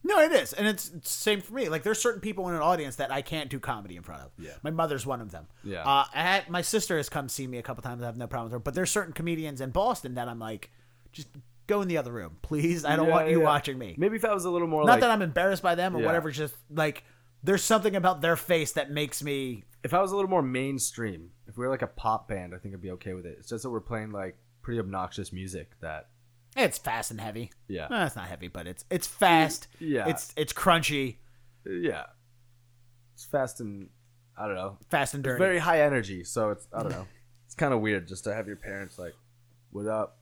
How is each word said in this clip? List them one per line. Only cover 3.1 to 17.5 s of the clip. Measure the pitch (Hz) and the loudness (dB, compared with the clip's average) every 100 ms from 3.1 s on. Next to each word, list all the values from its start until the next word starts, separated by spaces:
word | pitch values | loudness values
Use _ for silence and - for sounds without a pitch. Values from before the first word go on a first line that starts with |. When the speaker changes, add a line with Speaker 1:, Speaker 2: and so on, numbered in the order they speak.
Speaker 1:
I | 135 | -2
can't | - 160 139 | -2 -6 -4
do | 139 | -6
comedy | - 113 98 87 | -4 -6 -6 -14
in | |
front | 82 73 | -14 -14
of. | 67 - | -14 -14
Speaker 2:
Yeah. | 80 71 | -16 -8
Speaker 1:
My | 147 | -4
mother's | 160 165 139 | 0 0 0
one | 131 127 | -2 -6
of | 110 | -6
them. | 90 76 - | -14 -16 -14
Speaker 2:
Yeah. | 98 92 | -8 -4
Speaker 1:
Uh, | 101 139 135 | 4 4 4
I | 131 | 0
had, | 175 196 190 | 2 2 0
my | 175 | -4
sister | 170 220 - 165 | 0 0 2 -2
has | 139 | 0
come | 156 135 | -4 -4
see | - 131 | -6 -6
me | 123 | -6
a | |
couple | 113 123 | -8 -8
times. | 123 120 | -8 -6
I | 120 | -6
have | 117 | -6
no | 120 | -6
problem | 127 117 | -6 -6
with | |
her. | 120 | -4
But | 113 143 | -4 0
there's | 180 | 2
certain | 208 175 | 2 -2
comedians | 147 170 165 156 131 | -4 -2 -2 -4 -6
in | 131 | -2
Boston | 147 220 226 131 123 | 2 2 0 -4 -6
that | 120 | -6
I'm | 117 | -6
like, | 110 107 - - _ _ - | -8 -8 -12 -20 _ _ -20
"Just | - - 143 - - - | -18 -18 -18 -20 -20 0
go | 202 | 0
in | 190 | 2
the | 165 | 0
other | 123 | -2
room, | 117 85 82 | -8 -10 -10
please. | - 151 165 170 147 | -4 0 2 2 2
I | 156 | 4
don't | 160 | 6
Speaker 2:
Yeah, | |
Speaker 1:
want | 160 160 | 6 6
you | 165 | 6
Speaker 2:
yeah. | 156 | 6
Speaker 1:
watching | 143 147 131 | 4 2 -6
me." | 110 85 | -6 2
Speaker 2:
Maybe | 190 220 | 2 2
if | 226 | 2
I | |
was | 202 180 | 2 2
a | |
little | 175 170 | 0 2
more, | 156 | 4
Speaker 1:
Not | 151 | 8
Speaker 2:
like | 247 | 8
Speaker 1:
that | 240 | 6
I'm | 214 | 4
embarrassed | 175 147 185 190 | 2 2 2 2
by | 185 | 2
them | 170 185 175 | 2 0 2
or | |
Speaker 2:
Yeah. | - | 2
Speaker 1:
whatever. | 165 156 | 2 0
It's | 135 | -4
just, | 151 - _ | -6 -8 _
like, | 147 156 - - - _ _ | 0 0 -2 -14 -20 _ _
there's | 143 | 2